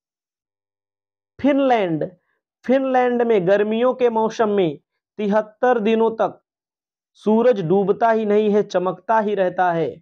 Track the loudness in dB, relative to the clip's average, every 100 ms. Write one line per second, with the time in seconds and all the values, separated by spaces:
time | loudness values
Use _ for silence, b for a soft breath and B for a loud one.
0 | _ _ _ _ _ _ _ _ _ _
1 | _ _ _ -4 -2 0 0 0 0 -4
2 | -6 -10 _ _ _ _ -2 0 2 0
3 | 0 0 0 0 2 0 0 0 0 0
4 | 0 0 -4 -2 -2 0 0 -4 _ _
5 | _ -6 -2 -2 -2 _ 0 0 0 0
6 | 0 0 -6 -6 _ _ _ _ _ _
7 | _ _ 0 2 2 0 0 0 0 0
8 | 0 0 0 0 2 0 0 -2 -4 -6
9 | -2 -2 0 -2 -2 0 -2 0 -4 -8